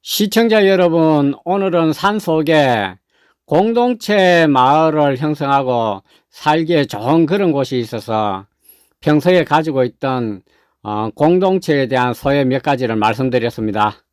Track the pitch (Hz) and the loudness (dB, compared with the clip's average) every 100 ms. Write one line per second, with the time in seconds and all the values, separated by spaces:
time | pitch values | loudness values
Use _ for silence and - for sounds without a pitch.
0 | - - 208 220 233 220 196 190 175 165 | -8 -4 -2 0 2 4 4 4 2 4
1 | 160 151 139 139 170 196 190 170 160 151 | 2 2 0 -4 -4 -2 0 0 0 0
2 | 196 208 170 160 156 156 139 117 98 92 | -2 -2 -2 -2 2 2 2 0 -4 -8
3 | _ _ _ _ _ 151 214 233 247 240 | _ _ _ _ _ 0 2 0 0 -2
4 | - 208 185 175 156 135 127 151 160 151 | -2 2 4 4 4 4 4 4 2 2
5 | 147 127 151 147 139 139 127 123 110 98 | 0 0 -4 -4 0 0 0 -2 -2 -4
6 | _ _ _ - 151 156 160 165 135 104 | _ _ _ -6 -2 0 0 0 -2 -4
7 | 117 160 156 196 185 139 131 127 113 113 | 0 2 2 0 0 -2 -2 -4 -6 -10
8 | 110 110 104 95 101 _ _ _ _ _ | -4 -4 -2 -6 -12 _ _ _ _ _
9 | 156 151 170 180 143 151 160 135 123 _ | 0 0 2 0 2 -2 0 -2 -2 _
10 | 135 127 113 98 _ _ _ _ 107 107 | -6 -4 -6 -8 _ _ _ _ -8 -6
11 | 110 - 147 180 190 190 - 143 127 127 | -6 0 2 2 2 -2 -2 -2 0 0
12 | 123 117 143 143 131 131 147 135 123 110 | -2 -2 -2 0 0 -2 -2 -2 -2 -2
13 | 107 113 131 123 113 - 107 101 104 - | -2 -2 -2 -2 -4 -4 -6 -2 -2 -4
14 | _ | _